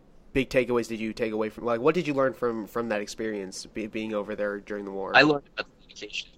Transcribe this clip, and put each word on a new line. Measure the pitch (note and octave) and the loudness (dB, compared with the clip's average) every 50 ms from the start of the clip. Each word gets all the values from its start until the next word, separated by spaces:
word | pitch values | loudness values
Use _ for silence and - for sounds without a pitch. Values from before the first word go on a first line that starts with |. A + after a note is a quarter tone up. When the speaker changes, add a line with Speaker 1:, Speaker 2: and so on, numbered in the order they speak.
| - - - - - - | -20 -20 -20 -20 -20 -2
Speaker 1:
big | - C3+ B2+ - | 0 0 0 4
takeaways | - C3 B2 A#2 B2 A#2+ A2+ G#2+ | 4 2 4 4 2 2 2 0
did | A2+ G#2+ | -4 -4
you | A2 A2 | -4 -4
take | G#2+ - A#2 A2 | -2 -2 -2 -2
away | G#2+ A2 A2 G#2+ | 0 -2 -2 -2
from, | - - - | -4 -4 0
like, | A#2 A#2 A#2 | 0 0 4
what | B2 D#3 D#3+ | 4 4 4
did | F#3 D#3 | 4 0
you | D3 C#3 | 0 2
learn | C#3 C3+ C3 | 2 2 2
from, | A#2 - B2 A#2+ A2+ A2+ G#2 | 2 0 -2 -2 -2 -2 -6
from | F#2 - A#2 A#2+ A2+ | -4 -4 -4 -2 0
that | G#2+ G#2 | -2 -2
experience, | G#2 - - - A2 A2 G#2+ G2+ F#2+ F#2 - - - | -2 -4 -6 -6 -4 -4 -4 -4 -6 -8 -10 -12 -14
be-, | - - A2+ G#2 | -10 -8 -8 -8
being | G#2+ - A2 A2 A2 G#2+ | -6 -6 -6 -4 -2 -2
over | G#2 G2 G#2 G#2+ | -4 -2 -4 -2
there | G2+ G#2 G#2 G2+ G#2 | -2 -2 -2 -2 -4
during | G2 - G#2 G2+ G2+ | -6 -6 -8 -6 -6
the | G2 | -6
war? | G2 G2 F#2+ F#2 G2+ | -6 -6 -4 6 6
Speaker 2:
I | B2 | 8
learned | C#3+ D#3 D3 C#3 - - - | 8 8 4 2 -2 -8 -10
about | A2 - | -10 -10
the | - - _ - - | -10 -14 _ -20 -20
dedication. | - - G#2 G#2+ - - - - - | -14 -14 -12 -8 -8 -8 -8 -10 -16